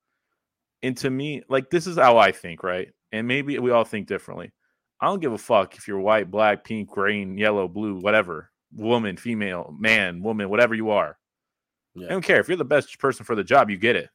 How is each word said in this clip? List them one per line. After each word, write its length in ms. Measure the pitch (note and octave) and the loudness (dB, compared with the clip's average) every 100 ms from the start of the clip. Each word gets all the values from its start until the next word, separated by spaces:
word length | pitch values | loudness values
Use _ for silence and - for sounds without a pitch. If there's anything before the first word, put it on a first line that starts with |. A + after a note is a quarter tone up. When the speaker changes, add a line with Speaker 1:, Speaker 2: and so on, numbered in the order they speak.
| _ _ _ _ _ _ _ _ | _ _ _ _ _ _ _ _
Speaker 1:
And 140 | B2+ B2+ | -6 -4
to 120 | C3+ | -4
me, 320 | C3 D3 C#3 - | -4 -6 -8 -2
like, 220 | C3+ C3 | -2 0
this 160 | F3 F3+ | -2 -2
is 100 | E3 | 4
how 220 | B2+ A#2 | 6 8
I 140 | G2 | 6
think, 320 | - F2+ E2 | 2 -10 -8
right? 240 | F#2 F2+ - _ _ | -6 -6 -8 _ _
And 160 | A2 A#2+ | -6 -4
maybe 300 | C3+ C#3 B2 | -4 -4 -4
we 100 | B2 | 2
all 140 | A#2 | 2
think 240 | A2 G#2+ F#2+ | 2 -6 -8
differently. 420 | F#2+ - F2 F#2+ _ _ _ _ _ | -8 -8 -16 -16 _ _ _ _ _
I 60 | C#3+ | -2
don't 140 | G3 | -2
give 120 | D3 | -4
a 60 | G#2 | -6
fuck 380 | - A2 F#2 - | 2 2 2 -6
if 100 | - | -8
you're 140 | G2 | -2
white, 300 | G2 A2 F2+ | 2 2 2
black, 320 | G#2+ G#2+ G2 | 2 2 2
pink, 240 | - A2 G2 | -4 -8 -6
green, 480 | G2+ G2+ G#2 F#2+ F#2+ | -2 -2 -2 -6 -2
yellow, 300 | G#2+ G#2 F#2 | 0 2 -2
blue, 280 | G2 G#2+ F#2+ | -4 -6 -4
whatever, 540 | G2+ G#2+ F2 D#2 - _ _ | 2 2 0 -8 -14 _ _
woman, 440 | G#2+ G#2+ A#2+ G#2 F#2 | -8 0 0 0 -6
female, 580 | A#2 A2 G2+ F2 - D2+ | -8 -6 -4 -6 -10 -4
man, 420 | A2 A2 F#2 F2 | 2 2 0 -4
woman, 260 | G#2+ G#2+ G2 | -6 -4 -2
whatever 260 | G#2+ A#2+ | 2 2
you 160 | A2+ A2 | 2 0
are. 260 | G#2 D2+ - _ _ _ _ _ _ _ | 0 0 -8 _ _ _ _ _ _ _
Speaker 2:
Yeah. 120 | - F2 | -16 -8
Speaker 1:
I 40 | |
don't 120 | F#3 | -4
care. 140 | F3+ C#3 | 2 2
If 80 | C#3 | 2
you're 80 | F3+ | -4
the 80 | |
best 340 | C3+ D3 - - | 0 0 0 -4
person 260 | C3+ - | -2 -2
for 100 | A2+ | -4
the 80 | G#2+ | -6
job, 260 | F#2+ C#3 G#2+ | 2 4 4
you 60 | F#2 | 0
get 200 | A2+ G2 | 0 0
it. 140 | - | -4